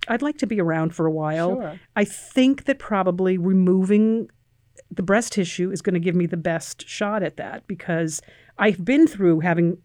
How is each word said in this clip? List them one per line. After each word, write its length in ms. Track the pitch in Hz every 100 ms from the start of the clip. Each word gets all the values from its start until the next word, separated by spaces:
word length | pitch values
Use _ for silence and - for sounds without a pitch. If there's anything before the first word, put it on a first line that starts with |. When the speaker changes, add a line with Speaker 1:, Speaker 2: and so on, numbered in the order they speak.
| -
Speaker 1:
I'd 140 | 240
like 160 | 285 294
to 80 | 214
be 140 | 208
around 340 | 165 160 165
for 120 | 165 165
a 40 |
while." 420 | 156 156 160 175 254
Speaker 2:
Sure. 240 | 170 180 _
Speaker 1:
I 100 | 208
think 600 | 208 - - 262 262 269
that 140 | - 269
probably 580 | - 202 185 180 185 185
removing 920 | 180 190 180 190 185 208 220 226 - _ _ _ _ _ -
the 100 | -
breast 280 | 180 208 233
tissue 360 | 208 175 - 180
is 120 | 196
gonna 180 | 196 180
give 160 | 175 175
me 100 | 175
the 100 | 175
best 520 | 170 165 - - -
shot 340 | - 208 214
at 140 | 175 -
that, 280 | - - -
because 520 | 180 - 165 160 - - - _ -
I've 260 | 214 185
been 220 | 175 285 330
through 340 | 196 180 160
having 360 | 175 170 170 175